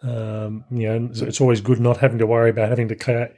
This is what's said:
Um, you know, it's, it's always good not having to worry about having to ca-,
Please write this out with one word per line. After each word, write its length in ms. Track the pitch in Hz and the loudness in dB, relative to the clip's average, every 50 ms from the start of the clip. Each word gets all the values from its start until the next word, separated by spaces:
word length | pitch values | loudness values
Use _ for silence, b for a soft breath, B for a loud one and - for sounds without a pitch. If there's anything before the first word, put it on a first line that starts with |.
Um, 640 | - 120 120 113 110 110 107 107 107 107 107 110 - - | -8 -8 -6 -6 -6 -6 -6 -6 -6 -8 -8 -10 -10 -8
you 180 | 127 120 113 107 | -6 -4 -2 -2
know, 200 | 113 117 117 123 | -2 -2 -4 -6
it's, 100 | 120 113 | -6 -6
it's 200 | 123 117 113 - | -6 -4 0 2
always 180 | 135 127 120 107 | 4 4 4 4
good 180 | 101 120 127 110 | 2 2 2 4
not 200 | 120 120 120 - | 4 2 2 4
having 200 | 135 131 117 117 | 2 0 2 2
to 80 | 113 | 2
worry 220 | 107 117 117 117 117 | 2 4 4 4 2
about 220 | 110 113 107 110 | 2 2 0 0
having 180 | 123 120 117 110 | 0 0 -2 -4
to 80 | 110 | -4
ca-, 380 | - - - 120 117 120 - - | -6 -2 -2 -2 -2 -2 -6 -10